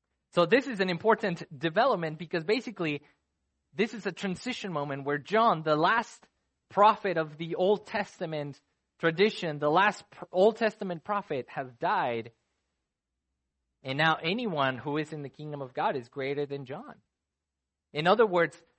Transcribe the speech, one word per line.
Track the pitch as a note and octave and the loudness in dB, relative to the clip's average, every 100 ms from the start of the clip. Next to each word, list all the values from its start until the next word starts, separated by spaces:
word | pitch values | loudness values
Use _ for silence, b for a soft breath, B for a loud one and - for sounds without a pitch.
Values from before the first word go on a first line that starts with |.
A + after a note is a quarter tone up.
| _ _ _ | _ _ _
So | F3+ | 2
this | E3+ B3 C4+ | 4 4 2
is | G3+ | -2
an | F#3 | -2
important | E3+ A3 G#3+ G3+ E3+ - C3+ | 0 2 2 0 -4 -10 -4
development | D#3+ F3 C4+ F#3+ D#3+ D#3 | -2 2 2 2 -2 -6
because | E3+ F3 | -6 -4
basically | D#3+ B3 A#3+ G3 E3 C#3+ b b _ _ _ _ _ | -2 -2 -4 -6 -4 -4 b b _ _ _ _ _
this | C#3 A3+ | -4 -4
is | A#3 G3 | -4 -8
a | |
transition | - G3 F3 B3 A#3+ G3 | -6 -6 -6 -6 -8 -6
moment | D#3 C#3+ C#3 | -4 -4 -4
where | C#3 C#3+ | -2 -4
John, | C3 G#3+ A#3 D#3+ | 0 2 4 2
the | D#3 D3+ | 2 2
last | F3 A3+ A3 - _ _ _ _ _ | 4 2 -2 -14 _ _ _ _ _
prophet | F#3+ G#3 G3+ G3 E3 | 6 6 6 0 -2
of | D#3 D3+ | -2 -6
the | E3 | -6
Old | E3 F#3 G#3 - | 0 2 2 0
Testament | G#3+ F#3+ - E3+ D3+ C#3+ C3+ _ _ _ - | -6 -6 -8 -6 -6 -6 -10 _ _ _ -2
tradition, | E3 E3 G#3+ - E3+ D3 | 0 4 2 2 -6 -2
the | D3 | 2
last | E3+ G#3 - - | 4 4 2 -14
pr-, | - - | -18 -4
Old | F3+ G#3 A3 | 4 4 4
Testament | A3 - F#3+ E3 | -2 -2 -8 -8
prophet | - G3+ - C#3+ - | -4 -4 -2 -6 -6
has | D#3 C3 A#2 | -8 -10 -4
died. | E3 G3+ C3+ A#2 A#2 _ _ _ _ _ _ _ _ _ _ _ _ _ _ _ | -2 0 0 -2 -8 _ _ _ _ _ _ _ _ _ _ _ _ _ _ _
And | C3 C3+ | -8 0
now | D#3+ D#3 | 2 2
anyone | D#3+ A3+ A#3 D3+ C3+ B2+ | -2 -4 -2 0 0 0
who | D3 D3+ | -4 -6
is | D3+ | -6
in | D3+ | -10
the | C3+ | -12
kingdom | - D3+ C#3+ | -14 -12 -10
of | C3 | -8
God | C3+ G3 C#3+ | -4 -2 -4
is | A#2 | -8
greater | C#3+ C3+ C#3+ | -8 -6 -4
than | C#3 C#3+ B2+ | -6 -8 -10
John. | D#3 C#4+ - _ _ _ _ _ _ _ _ _ | -14 -14 -20 _ _ _ _ _ _ _ _ _
In | D3 E3+ | 0 4
other | - | 6
words, | A3 F3 E3 - _ | 6 4 0 -2 _